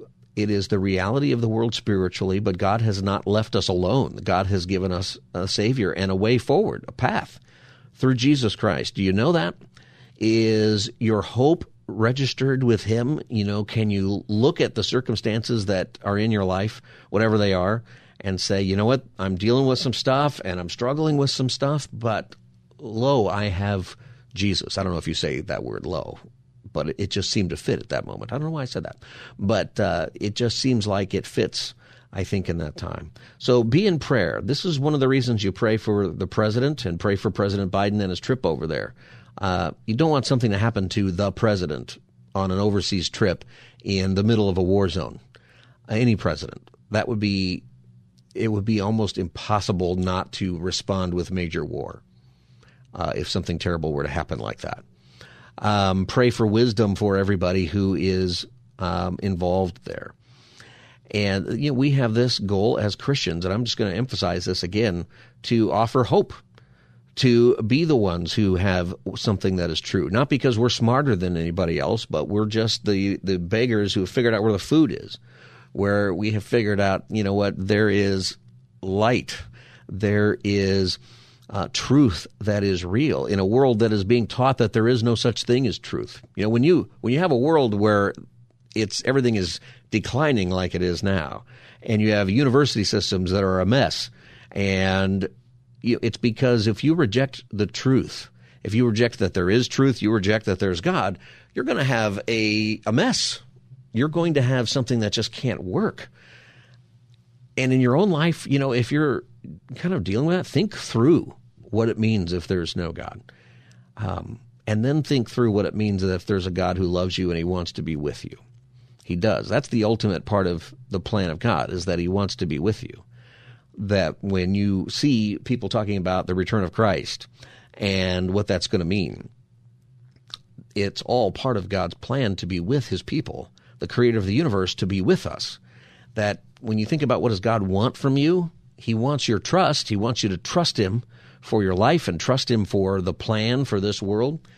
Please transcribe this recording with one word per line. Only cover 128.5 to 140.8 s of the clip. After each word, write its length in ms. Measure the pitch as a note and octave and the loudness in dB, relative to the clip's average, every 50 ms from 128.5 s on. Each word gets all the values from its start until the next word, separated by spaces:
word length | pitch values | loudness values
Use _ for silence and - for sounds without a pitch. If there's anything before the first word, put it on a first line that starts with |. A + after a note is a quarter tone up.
| G2 E2+ - | -2 -2 -2
gonna 180 | - - F#2+ E2+ | -2 -2 -2 0
mean, 440 | E2 G2 G#2 E2 A#1 G1+ - - - - - _ _ _ _ _ - - _ _ _ - - - - _ _ _ - - - - _ _ - - - - | 0 0 -2 -2 -4 -6 -10 -14 -18 -20 -20 _ _ _ _ _ -20 -20 _ _ _ -20 -20 -20 -20 _ _ _ -20 -20 -20 -20 _ _ -20 -20 -8 -4
it's 280 | G#2 G2+ G2 - - - | -2 -2 -2 -4 -6 -4
all 280 | - A#2+ B2 A2 F#2 | -2 0 0 0 0
part 240 | F2 - - C3 A#2+ | -2 -2 -2 -2 -2
of 140 | G2+ F#2 F#2+ | -2 -2 -2
God's 240 | G2 F#2 F2+ F2 - | -2 -2 -2 -2 -6
plan 420 | - - - B2+ C#3 B2+ G#2 F#2+ | -8 -6 -4 -2 -2 -2 -2 -2
to 80 | - - | -4 -4
be 140 | F2 F#2 E2+ | -4 -4 -4
with 280 | E2+ G2 C#3 C#3+ A#2+ | -2 0 -2 -2 -2
his 160 | - F#2+ F2 - | -2 -6 -6 -6
people, 480 | - - E3+ - - - - - - _ _ _ - - - | -4 -6 -4 -4 -6 -10 -12 -14 -16 _ _ _ -20 -12 -10
the 80 | - | -10
creator 300 | - - A#2+ B2 A#2+ A2+ | -2 2 4 4 4 4
of 80 | A2 F#2 | 2 2
the 80 | G2 G#2 | 2 2
universe, 400 | C#3 F3 C3+ G2+ F#2+ F#2 - - | 2 2 2 2 0 0 -2 -2
to 120 | - A2 | -2 -2
be 140 | F#2 G2 F#2+ | -2 0 0
with 240 | F#2 C#3+ F#3 - - | 2 2 2 2 0
us. 340 | D#2 - - - - - - - - - - - - - - - - - | -4 -8 -8 -10 -10 -12 -14 -20 -20 -20 -20 -20 -20 -20 -20 -20 -10 -4
That 280 | A2 G#2 G#2 G2 - - - - - | -2 -2 0 -2 -4 -8 -16 -20 -10
when 180 | C3+ A2 A2 G#2+ | -4 -2 0 0
you 60 | G#2+ | 0
think 160 | - E3 D3+ | 0 0 0
about 200 | D3 A#2+ B2 E2+ | 2 2 2 2
what 80 | F#2+ A#2+ | 2 0
does 120 | G#2 F#2 | 0 0
God 200 | F#2 A2+ A2+ G#2+ | 0 0 0 2
want 360 | G2 F#2 F#2+ G2 A2 - - | 2 0 2 2 2 2 0
from 200 | - - C3+ C3+ | 0 0 2 2
you, 320 | C#3 C#3+ D#3+ F3+ F3+ E3+ D#3+ - - - - - | 4 4 4 4 2 0 -2 -6 -12 -20 -20 -20
he 160 | - - A#2 A2+ | -8 -4 -2 0
wants 340 | A2 A#2 C#3 D3 C3+ - | 0 0 0 0 0 0
your 120 | - A2 F#2+ | 0 0 0
trust. 500 | - - - F#3 F3+ C3+ - - - - | 0 2 2 2 4 2 2 0 -2 -2
He 80 | G#2+ | -2
wants 260 | G2 G#2+ A#2+ A#2 - - | 0 0 0 0 0 -2
you 60 | G2+ | -2
to 80 | F#2 | -2
trust 420 | E2+ - - - F3 E3+ - - | -4 -6 -2 0 0 0 0 0
him 240 | - | 0